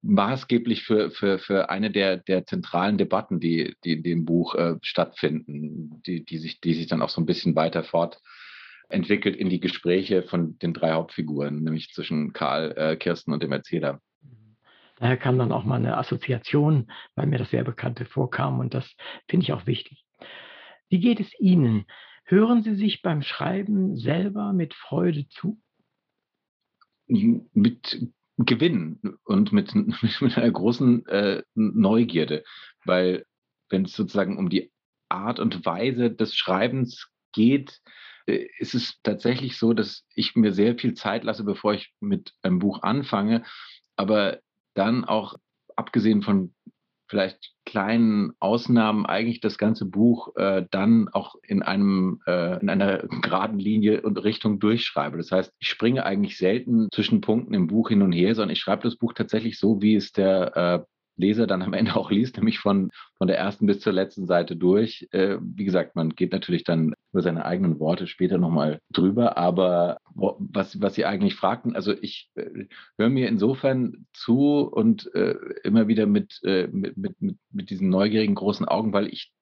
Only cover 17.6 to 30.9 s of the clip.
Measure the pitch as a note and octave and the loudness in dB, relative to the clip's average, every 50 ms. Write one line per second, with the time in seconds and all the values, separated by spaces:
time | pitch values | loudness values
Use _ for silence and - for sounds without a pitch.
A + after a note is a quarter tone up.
17.6 | B2 B2 A#2 - - B2 A#2+ A#2+ B2 - - C3+ C#3 B2+ - - C3+ C#3 C3 B2+ | -2 -4 -6 -6 -6 -6 -6 -6 -10 -8 -4 -4 -4 -4 -2 -4 -2 -2 -2 -2
18.6 | C3 B2 - C3 C3 - _ _ - - - - _ - - E3+ D#3 B2+ D3 - | -4 -4 -4 -6 -8 -8 _ _ -18 -18 -18 -18 _ -2 0 0 0 0 -2 -4
19.6 | - - C3 - - - - _ _ _ _ _ - - - - - - - - | -2 -4 -4 -4 -6 -16 -20 _ _ _ _ _ -20 -20 -20 -20 -20 -20 -20 -20
20.6 | - - - _ _ _ F#3 F#3 E3+ B3 A#3 - G3 - - - - F#3+ F3+ F3 | -20 -20 -20 _ _ _ 0 2 4 2 2 2 -2 -8 -6 0 4 4 6 6
21.6 | C#3 A#2 A2 G#2 G2+ _ - - - - - _ _ - F3+ F#3+ G#3+ A3+ B3 A#3 | 4 4 2 0 -2 _ -18 -20 -20 -20 -20 _ _ 2 4 4 4 6 4 2
22.6 | G#3+ A3 G#3+ F#3+ G#3 G#3 F#3 - _ F3+ D#3+ D3+ C#3 - - - - - F#3 G3 | 2 0 -2 0 0 -2 -2 -2 _ -2 -2 -2 -2 -6 -6 -6 -4 -4 -4 -4
23.6 | G3+ G#3 G#3+ G3 F#3 F#3+ F#3 B2+ A2+ - - E3+ F#3+ G3+ G3 G#3 G#3 G3+ G3+ F#3 | -2 -2 0 0 0 0 -2 -2 -2 -2 -2 0 -2 -4 -4 -6 -4 -2 0 0
24.6 | E3+ D3 - - - - - D#3+ F3 F3+ D#3+ D3 C#3+ _ _ - - F3+ G#3+ - | -2 -2 -6 -16 -12 -6 -4 0 0 0 0 -2 -6 _ _ -8 -6 -6 -6 -6
25.6 | _ _ _ _ _ _ _ _ _ _ _ _ _ _ _ _ _ _ _ _ | _ _ _ _ _ _ _ _ _ _ _ _ _ _ _ _ _ _ _ _
26.6 | _ _ _ _ _ _ _ _ _ _ - G2+ G2+ A#2 A#2 - - _ _ - | _ _ _ _ _ _ _ _ _ _ 0 2 4 4 2 2 -2 _ _ 4
27.6 | G2+ A#2 A#2 - - - - - - - _ _ _ _ _ - - - B2+ A2+ | 4 4 2 0 -10 -10 -8 -8 -8 -10 _ _ _ _ _ -2 0 0 2 2
28.6 | D3 F3+ E3+ F#2+ E2 D#2 D#2 - - G2+ - _ _ - G#2 G2 G#2 G2+ G#2 G#2 | 2 2 2 0 -4 -4 -10 -8 -10 -10 -10 _ _ 0 2 2 4 4 4 0
29.6 | G2 - - G#2 G2+ - - - - G#2+ - - C#3 B2 - - A#2+ A#2+ F#2 E2+ | 0 2 0 0 0 0 -4 -2 -2 -2 -2 2 0 0 2 2 2 2 0 2
30.6 | F2 A2 A#2+ - C#3 B2 | 0 0 0 4 4 4